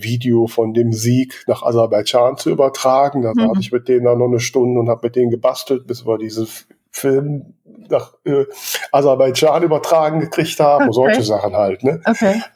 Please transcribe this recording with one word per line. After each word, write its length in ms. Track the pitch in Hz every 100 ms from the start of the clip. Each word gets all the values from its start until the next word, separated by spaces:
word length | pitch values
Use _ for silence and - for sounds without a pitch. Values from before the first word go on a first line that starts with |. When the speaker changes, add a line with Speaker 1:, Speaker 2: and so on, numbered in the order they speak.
Speaker 1:
Video 480 | 107 120 123 117 113
von 260 | - 113
dem 180 | 113 117
Sieg 520 | 110 117 127 131 - -
nach 160 | 113
Aserbaidschan 760 | - 117 113 110 107 123 123 143
zu 120 | 160
übertragen. 720 | 160 135 - 131 131 143 143
Da 120 | 117 233
Speaker 2:
Mhm. 100 | 220
Speaker 1:
saß 80 | 190
ich 100 | -
mit 160 | 123 123
denen 200 | 123 120
dann 120 | 120
noch 80 | 123
eine 140 | 120
Stunde 400 | 120 135 123 123
und 80 | 117
hab 160 | 117
mit 100 | 120
denen 160 | 127 120
gebastelt, 560 | 113 127 135 - 131 123
bis 180 | 120
wir 140 | 120 110
diesen 240 | 110 110
F-, 240 | 110 - - _ _
Film 640 | - 139 135 147 143 - _ _ - -
nach, 260 | 139 - _
äh, 220 | - 139 135 - - - -
Aserbaidschan 720 | 143 143 131 - 120 156 151
übertragen 560 | 170 151 - 165 156 156
gekriegt 400 | 156 - 160 -
haben 280 | 151 143 139
und 100 | 113
Speaker 2:
Okay. 140 | 135
Speaker 1:
solche 80 | 220
Sachen 320 | 107 107 101
halt, 300 | 104 101 95
ne? 160 | 127 165
Speaker 2:
Okay. 380 | 202 226 202 214 -